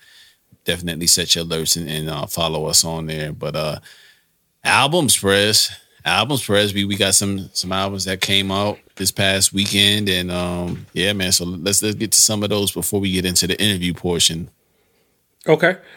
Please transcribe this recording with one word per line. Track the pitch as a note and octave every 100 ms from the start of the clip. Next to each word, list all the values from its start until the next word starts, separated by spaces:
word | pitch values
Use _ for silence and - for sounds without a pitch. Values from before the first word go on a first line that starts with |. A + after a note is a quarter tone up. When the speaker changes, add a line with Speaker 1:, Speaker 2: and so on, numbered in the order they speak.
| - - - _ _ _ -
Speaker 1:
definitely | F2 F2 D#2+ E2+
set | - E2+ F2
your | E2+
alerts | E2 D#2 E2+
and, | D#2
and, | D#2 D#2
uh, | D2+ -
follow | - E2 D#2 D#2
us | D#2+
on | E2 E2 D#2+
there. | D#2 D2+
But, | D2+ D2 D2+
uh, | D#2 D2+ - - - _ _ _ _ _
albums, | - G2+ C#3 F3 C3+ -
Prez, | G2+ G2 G#2 G#2+ - - _ _ D2+
albums, | F2+ A2+ C#3 -
Presby. | G2+ G#2 G2+ G2+
We | G2
got | G2 G2+
some, | G2+ G2 F#2
some | - F#2
albums | F#2+ G2 G2 F#2
that | F#2+
came | - G2 G2
out | G2 G#2 - _ -
this | F#2
past | - G2 F#2+ G2
weekend, | G2 G2 G2+ G2+ G#2 G2+
and, | F#2 F2+
um, | F2+ F2+ F2+ F2 F2 -
yeah, | - F#2+
man, | G2+ F#2
so | - F2
let's, | F2+ F2+ G2
let's | G#2+ G2+
get | G#2+
to | -
some | - G#2+
of | G#2
those | G#2 G2+
before | - E2+ G2+
we | G2
get | F#2 F2+
into | F2 F2
the | F#2
interview | G#2+ G2 F2
portion. | E2+ F2+ E2+ - E2 F2 _ _ _ _ _ _ _ _ _ -
Speaker 2:
Okay. | D#3+ F3 F#3 -